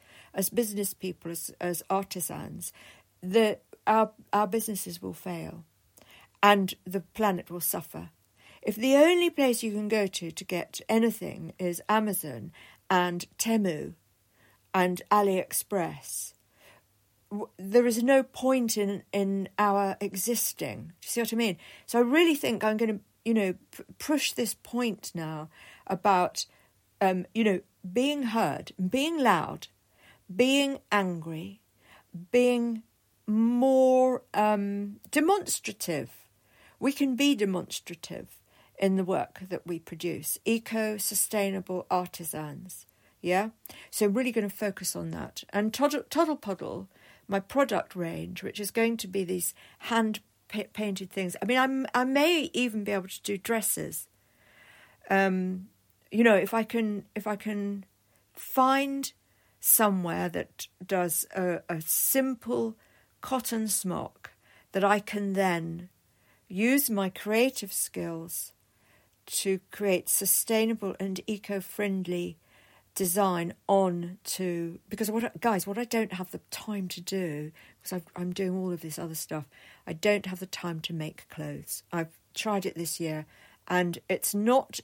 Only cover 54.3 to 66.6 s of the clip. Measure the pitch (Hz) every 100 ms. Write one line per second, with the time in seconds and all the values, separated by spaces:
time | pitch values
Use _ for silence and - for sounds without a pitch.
54.3 | _ _ _ - - - _ - 196 196
55.3 | 185 185 185 190 _ _ _ _ 214 233
56.3 | 202 196 226 220 233 214 208 - - 202
57.3 | 208 214 208 202 202 196 _ _ _ _
58.3 | - - - 262 269 277 277 269 - _
59.3 | _ _ _ - - 214 190 175 170 180
60.3 | 170 - - - _ 185 190 175 - -
61.3 | - 180 170 - 165 160 - - 269 262
62.3 | 247 226 233 226 220 _ _ _ _ -
63.3 | 262 233 226 220 - 185 170 - - -
64.3 | _ _ _ _ 196 196 208 202 214 202
65.3 | 190 190 170 165 165 180 _ _ _ _
66.3 | _ _ 185